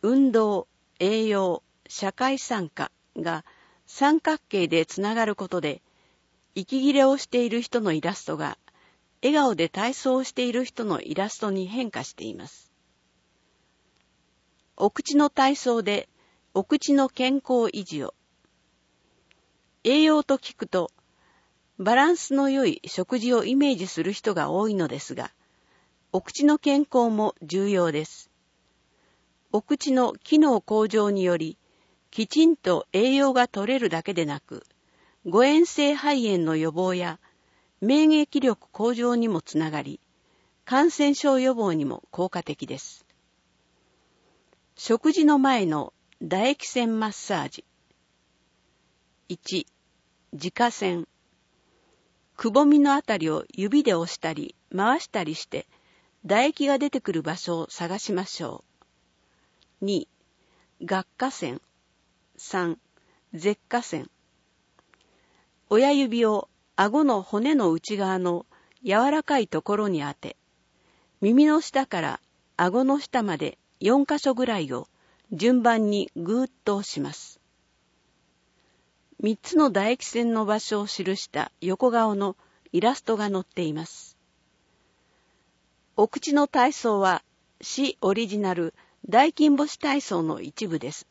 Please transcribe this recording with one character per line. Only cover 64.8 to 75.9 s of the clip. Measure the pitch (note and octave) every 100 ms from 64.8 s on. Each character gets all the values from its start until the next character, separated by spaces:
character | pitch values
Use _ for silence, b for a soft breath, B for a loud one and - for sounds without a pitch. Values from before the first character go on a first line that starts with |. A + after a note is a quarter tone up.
| _ _ _ _ _ _ _ _ _
親 | G#3+ C4+
指 | C#4+ C4+ A#3 A3+
を | G#3 - _ _ -
顎 | G3 B3+
の | D4 G#3+
骨 | F#3 G3+ B3 D4+
の | G3
内 | D#3+ - G#3
側 | F#3+ F#3+
の | F3+ F3 - b b b
柔 | B3+ G3+ B3+
ら | D4+
か | - C#4+
い | G#3+
と | D#3
こ | - G#3
ろ | G#3
に | E3+
当 | C#3+
て、 | C#3+ - - _ _ _ _ _ _ _ _
耳 | G3 B3 D4+
の | D4+
下 | - C#4 C4+
か | F#3
ら | D3+ - _ _ _ -
顎 | F3+ G#3
の | C4 C#4
下 | - B3+
ま | G#3 D#3
で | D3 - _ _
四 | G3 C4 C#4
箇 | D4
所 | C#4
ぐ | A#3+ B3+
ら | G#3
い | D3+
を | A#2+ - _ _ _ _
順 | F3 G#3+ B3+
番 | A#3 A3+
に | G#3+